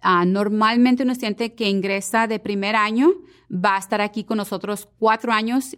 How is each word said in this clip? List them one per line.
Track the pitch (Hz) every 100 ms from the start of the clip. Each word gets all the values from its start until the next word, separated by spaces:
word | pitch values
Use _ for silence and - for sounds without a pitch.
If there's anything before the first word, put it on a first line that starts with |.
Ah, | 190 175 180
normalmente | 196 202 214 220 240 247 247
un | 254
estudiante | 247 220 202 233
que | - 208
ingresa | 196 196 196 190 226 226
de | 214
primer | 214 202 196 220
año | 214 226 311 381 - _ -
va | 185 202 190
a |
estar | 190 208
aquí | 208 214
con | 202 220
nosotros | 202 190 202 202 - -
cuatro | 220 226 233
años | 214 220 254 262